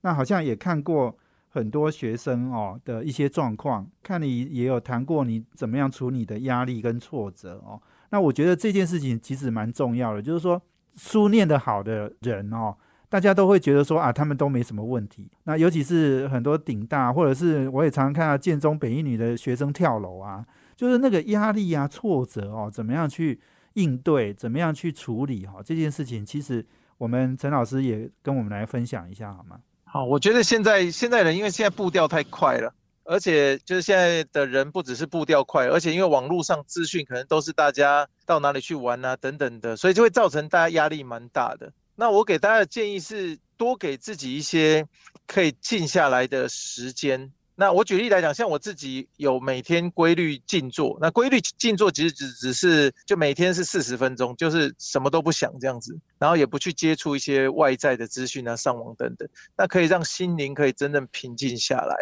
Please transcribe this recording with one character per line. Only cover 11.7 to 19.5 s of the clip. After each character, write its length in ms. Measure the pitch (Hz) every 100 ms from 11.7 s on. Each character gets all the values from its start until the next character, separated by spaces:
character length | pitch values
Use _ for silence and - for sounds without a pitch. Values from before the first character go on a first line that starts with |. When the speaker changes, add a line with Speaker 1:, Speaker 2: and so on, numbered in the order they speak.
| 104
Speaker 1:
的 320 | 98 110 104 -
人 320 | 123 104 101
哦， 240 | 110 110 101 _ _ _
大 120 | 196
家 120 | 196
都 140 | 190 190
会 140 | 196
觉 120 | 151
得 120 | 143
说 160 | 143 160
啊， 120 | 139
他 120 | 117
们 120 | 151 139
都 120 | 143
没 140 | 131
什 120 | 120
么 100 | 107
问 220 | 110 123 104
题。 240 | - 101 _
那 120 | - 156
尤 140 | 165
其 100 | 165
是 460 | 139 170 151 131 139
很 140 | 131
多 160 | 123 151
顶 260 | - 113 110
大， 260 | 147 127
或 120 | 131
者 80 | 156
是 360 | 131 170 151 131
我 160 | 131
也 60 | 156
常 160 | 143 135
常 60 |
看 140 | 143 160
到 100 | 143
建 220 | 180 151
中 180 | 151 151
北 160 | 135
一 100 | 123
女 140 | 151 113
的 200 | 117 117
学 180 | -